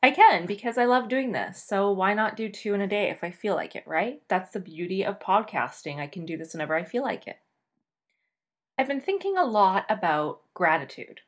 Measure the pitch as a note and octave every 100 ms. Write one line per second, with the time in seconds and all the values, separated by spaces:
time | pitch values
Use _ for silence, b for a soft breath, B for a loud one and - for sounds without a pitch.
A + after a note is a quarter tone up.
0 | B3+ C#4 A4 G3 F3 G3+ A#3+ A#3+ A#3+ B3+
1 | A3+ C4 C4 D3+ G2 - - G3+ G3+ G3
2 | F#3 G#3 A3 - A3 - G#3+ G3+ G3 G#3
3 | G3+ - F3 F3 G#3+ F3+ E3 - - D#3+
4 | G#3+ D4 _ F#3 F#3 - F3+ D#3+ F3 F#3+
5 | G3 G3 - G3 A3+ E3 B2+ - D#3 C#3+
6 | D3 F3+ D#3+ D#3+ D#3+ E3 D3+ D#3+ E3+ A#3+
7 | C4+ - - - _ _ _ _ _ _
8 | _ _ _ _ _ _ _ - C4 C#4
9 | - G4 G4 F#4+ D#4+ G#3+ G3 F#3+ - G#3+
10 | F3 D3+ D3+ - _ - F3 D#3+ C3+ -
11 | - -